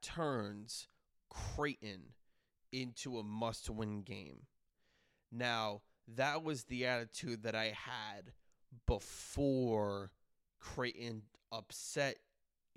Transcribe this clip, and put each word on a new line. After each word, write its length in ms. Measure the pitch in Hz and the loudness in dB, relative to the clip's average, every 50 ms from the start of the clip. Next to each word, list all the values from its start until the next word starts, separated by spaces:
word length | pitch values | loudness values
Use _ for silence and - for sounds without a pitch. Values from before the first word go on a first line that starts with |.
turns 840 | - - - 170 160 143 135 117 104 101 104 104 107 117 - - - - _ _ _ _ _ _ _ _ | -10 -6 -4 0 2 2 2 2 0 0 -4 -8 -8 -8 -8 -8 -10 -12 _ _ _ _ _ _ _ _
Creighton 840 | - - - - - - 147 147 - - 110 104 98 90 65 - - - _ _ _ _ _ _ _ _ _ _ | -10 -6 -6 -2 2 2 2 2 2 -2 -6 -8 -8 -8 -12 -16 -18 -20 _ _ _ _ _ _ _ _ _ _
into 460 | - 131 131 120 117 - - 135 123 | -4 -2 -2 -2 -4 -6 -4 -2 -2
a 60 | 113 104 | -2 -2
must-win 800 | 104 107 110 117 113 107 - - - 110 110 110 104 104 104 95 | -2 0 0 2 0 0 -2 -4 -4 -2 0 0 0 -2 -2 -4
game. 380 | - 101 101 87 71 65 - - - _ _ _ _ _ _ _ _ _ _ _ _ _ _ _ _ | -6 -8 -8 -10 -10 -14 -16 -18 -20 _ _ _ _ _ _ _ _ _ _ _ _ _ _ _ _
Now, 500 | 117 117 127 120 117 113 110 107 104 101 - _ _ _ _ 117 113 | -4 0 2 2 4 4 4 2 0 -2 -6 _ _ _ _ -4 2
that 280 | 123 131 147 147 160 160 | 4 4 4 4 2 2
was 220 | 156 151 120 - | 2 0 0 -2
the 200 | - 123 123 127 | -2 0 2 4
attitude 560 | 127 127 117 117 107 - - - 127 117 107 110 | 4 4 2 0 -2 -6 -6 -2 -2 -2 0 0
that 120 | 113 110 | 0 2
I 180 | 110 110 110 104 | 2 2 2 0
had 580 | - - 120 123 113 107 107 101 101 - 117 - - _ - _ _ _ _ 131 113 - | -4 -6 -6 -6 -6 -6 -6 -8 -10 -12 -14 -18 -20 _ -20 _ _ _ _ -20 0 2
before 1300 | - 120 101 - - - - - - - 135 143 139 135 131 127 120 110 107 104 101 101 98 98 95 - _ _ _ _ _ _ _ _ _ | 4 4 4 0 -6 -10 -12 -12 -4 0 4 4 6 6 6 6 6 6 4 4 4 2 0 -4 -6 -12 _ _ _ _ _ _ _ _ _
Creighton 640 | - - - 139 123 120 - 101 120 120 110 107 104 - - _ _ _ | -12 -6 -2 0 0 0 0 -2 -4 -6 -6 -6 -8 -14 -20 _ _ _
upset 640 | 113 113 101 - - - - - - 147 139 135 - - _ _ _ _ _ _ _ _ _ _ _ | -8 -8 -8 -8 -10 -10 -8 -2 2 2 2 2 2 -2 _ _ _ _ _ _ _ _ _ _ _